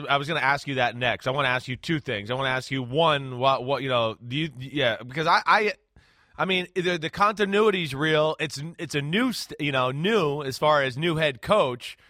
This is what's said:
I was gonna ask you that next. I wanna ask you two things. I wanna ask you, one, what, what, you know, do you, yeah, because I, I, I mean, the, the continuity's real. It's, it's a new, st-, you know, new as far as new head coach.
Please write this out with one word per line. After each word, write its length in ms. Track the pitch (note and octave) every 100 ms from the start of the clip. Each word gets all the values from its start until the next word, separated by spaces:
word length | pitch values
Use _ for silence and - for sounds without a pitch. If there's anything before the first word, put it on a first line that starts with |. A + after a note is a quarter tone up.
| C#3
I 80 | C#3
was 100 | C#3+
gonna 140 | D#3
ask 260 | C3 C#3+ -
you 100 | C3
that 200 | B2 A#2
next. 300 | B2 G2+ C3
I 40 |
wanna 160 | C3+ C3+
ask 200 | B2+ B2
you 80 | B2
two 240 | - D#3
things. 300 | - G#2+ G#2
I 40 |
wanna 140 | B2+ C3+
ask 220 | C3 -
you, 120 | C3+
one, 560 | B2 C3+ E3 C#3+ C3+ B2
what, 240 | C3+ C3
what, 180 | B2+ C3+
you 60 | C3+
know, 280 | B2 A2+ G#2+ A#2+
do 100 | C3+
you, 140 | E3 B2
yeah, 380 | C3 C#3+ B2+ A2 B2
because 200 | C3+ D#3+
I, 160 | G3+ -
I, 260 | G3 G#3+ - _ _ _ _ _ -
I 60 |
mean, 220 | E3 F#3 F3+
the, 220 | F#3 F3+ F3
the 120 | D#3
continuity's 840 | - G#3 G3+ G3 G3+ A3 G3 D#3+
real. 420 | C3 D#3 D#3 D#3 D#3
It's, 200 | D3+ C3+ D#3 E3
it's 160 | D#3+
a 80 | D3
new, 300 | C#3+ F#3+ B3+
st-, 280 | G3 - -
you 100 | D3
know, 180 | C3+ B2+
new 520 | C#3 F3+ A3 D#3 C#3+
as 160 | C#3 B2+
far 240 | D3+ D3+
as 140 | C3+ A#2+
new 200 | E3+ D#3
head 240 | D#3 B2
coach. 540 | - G#3 D3 B2 - -